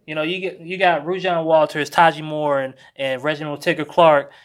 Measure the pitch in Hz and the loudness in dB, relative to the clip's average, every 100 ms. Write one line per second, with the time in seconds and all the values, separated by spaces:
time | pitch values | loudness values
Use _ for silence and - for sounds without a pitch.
0 | - 156 156 185 185 - 165 185 185 165 | -12 -6 -6 -6 -8 -10 -12 -2 0 0
1 | 147 185 180 170 160 160 151 156 143 - | -2 -4 -2 -2 2 4 2 0 -2 4
2 | 165 151 156 151 147 139 131 135 _ - | 4 4 -6 -4 -2 -2 -4 -10 _ -8
3 | 135 131 139 151 151 143 - 156 147 - | -6 -4 -4 -6 -6 -8 -4 -4 -4 4
4 | 170 147 139 _ | 6 4 0 _